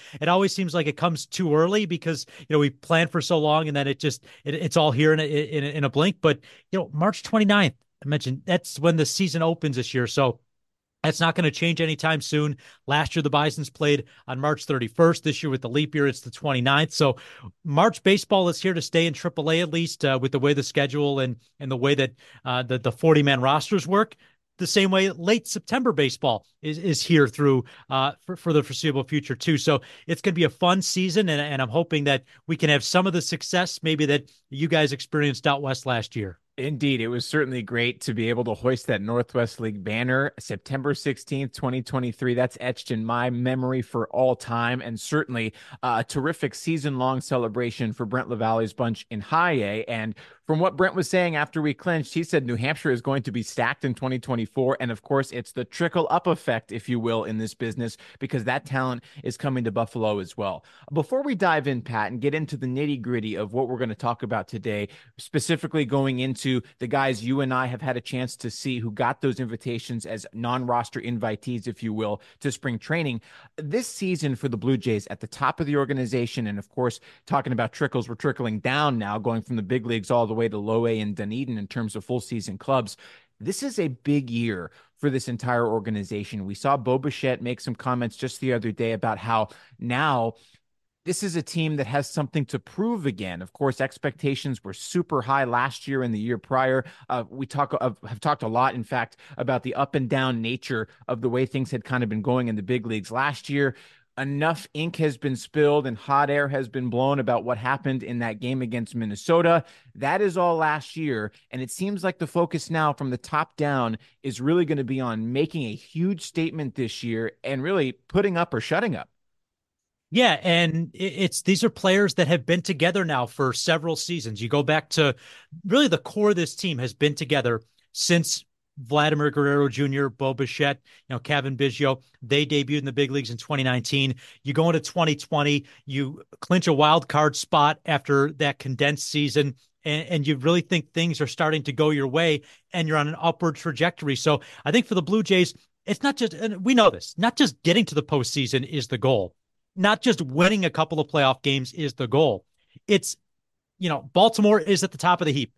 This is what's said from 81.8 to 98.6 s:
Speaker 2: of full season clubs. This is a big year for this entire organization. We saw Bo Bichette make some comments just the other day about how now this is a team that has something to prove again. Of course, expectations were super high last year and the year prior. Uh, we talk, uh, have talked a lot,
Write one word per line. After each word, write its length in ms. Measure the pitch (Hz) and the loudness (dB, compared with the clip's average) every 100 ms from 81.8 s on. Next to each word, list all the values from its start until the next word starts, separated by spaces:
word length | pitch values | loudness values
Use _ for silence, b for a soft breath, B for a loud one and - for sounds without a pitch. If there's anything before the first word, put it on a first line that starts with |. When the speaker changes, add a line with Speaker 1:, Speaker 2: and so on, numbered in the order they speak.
| 107 107 | -6 -6
Speaker 2:
of 80 | |
full 160 | - 123 | -6 -6
season 380 | - 117 98 98 | -4 -8 -8 -8
clubs. 380 | - 135 104 - B B B - | 0 0 0 -10 B B B -12
This 240 | 123 190 | -8 -6
is 160 | 277 220 | -6 -4
a 80 | 160 | -4
big 420 | 120 143 143 123 | -4 0 0 0
year 400 | 117 117 92 85 b b - | -4 -2 -4 -10 b b -4
for 120 | 143 | -2
this 160 | 131 131 | -2 -4
entire 400 | 120 123 120 117 | -6 0 2 2
organization. 800 | 110 104 104 95 104 101 104 | 0 -2 -6 -4 -8 -8 -8
We 100 | 95 | -8
saw 220 | 101 139 139 | -4 0 0
Bo 220 | 123 131 | 2 0
Bichette 440 | 143 - 131 123 | 0 -4 -2 -2
make 180 | 123 123 | -4 -6
some 140 | - | -8
comments 400 | 117 131 123 117 | -6 -2 -2 -2
just 260 | - 131 - | -4 -8 -4
the 120 | 131 | -2
other 180 | 120 113 | 0 -2
day 220 | 104 113 | -2 -2
about 260 | 107 113 101 | 0 -2 -2
how 300 | 113 113 107 B B B | 0 0 0 B B B
now 540 | 120 123 151 127 113 - b b _ _ _ _ 170 | -4 0 2 2 0 -4 b b _ _ _ _ -6
this 160 | 180 | -4
is 140 | 202 165 | -2 -4
a 60 | |
team 340 | - 165 160 147 | -4 -2 -2 -2
that 100 | 113 | -2
has 240 | 143 135 | -2 -2
something 340 | - 139 156 127 | -4 -2 -2 -2
to 120 | 131 | -6
prove 480 | - - 220 226 139 | -8 -4 -2 0 -2
again. 340 | 95 95 85 | -4 -6 -8
Of 120 | 92 | -10
course, 280 | - 135 - | -2 -2 0
expectations 840 | 135 - 147 - 139 139 139 120 | -4 -4 -6 -4 -4 -2 -4 -8
were 100 | 95 | -10
super 480 | - - 180 - 143 | -14 -4 -2 0 -2
high 220 | 113 139 | 0 0
last 420 | 127 120 131 - - | 2 2 0 -4 -6
year 160 | 135 | -2
and 100 | 120 | -2
the 60 | 107 | -2
year 180 | 113 117 | -4 -4
prior. 480 | - 131 131 131 127 B B | -2 0 2 0 -2 B B
Uh, 140 | 127 110 | -6 -6
we 160 | 131 135 | -10 -6
talk, 280 | 143 139 - | -4 -2 0
uh, 120 | 127 101 110 | -2 -4 -12
have 100 | 110 | -6
talked 240 | 151 147 | -2 -2
a 60 | 110 | -2
lot, 260 | 117 | 0